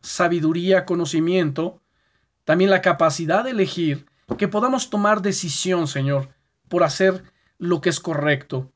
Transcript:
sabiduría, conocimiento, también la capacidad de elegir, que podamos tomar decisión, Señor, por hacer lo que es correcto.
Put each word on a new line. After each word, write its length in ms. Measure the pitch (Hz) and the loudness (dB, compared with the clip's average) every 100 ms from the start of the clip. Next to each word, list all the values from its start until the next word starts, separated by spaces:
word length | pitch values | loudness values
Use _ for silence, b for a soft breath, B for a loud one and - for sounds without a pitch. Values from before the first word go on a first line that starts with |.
sabiduría, 800 | - - 175 175 156 165 180 185 | -12 -2 0 2 0 0 2 2
conocimiento, 960 | 180 175 160 160 165 185 160 139 175 - _ _ _ _ _ _ | 2 -2 0 0 0 0 0 -2 -6 -8 _ _ _ _ _ _
también 240 | - 160 196 | 0 2 4
la 140 | 190 | 4
capacidad 600 | 185 151 160 147 160 185 | 2 2 2 0 0 0
de 100 | 247 | 0
elegir, 520 | 233 185 - 165 139 - _ _ - | -2 -2 0 -2 -2 -8 _ _ -4
que 100 | 202 | -2
podamos 440 | 208 247 262 - | 0 0 0 -2
tomar 320 | 214 208 214 | 0 2 2
decisión, 680 | 196 - 175 139 180 185 156 | 0 -4 -6 -4 -2 0 0
Señor, 400 | 143 139 139 135 _ _ _ _ | -2 -2 -2 -4 _ _ _ _
por 160 | 175 | 0
hacer 380 | 160 - 190 185 - b b b | 0 4 2 2 -8 b b b
lo 240 | 175 170 | -2 0
que 80 | 175 | 0
es 100 | 156 | -2
correcto. 720 | - 151 147 139 - 131 131 | -4 -2 0 0 -2 -8 -8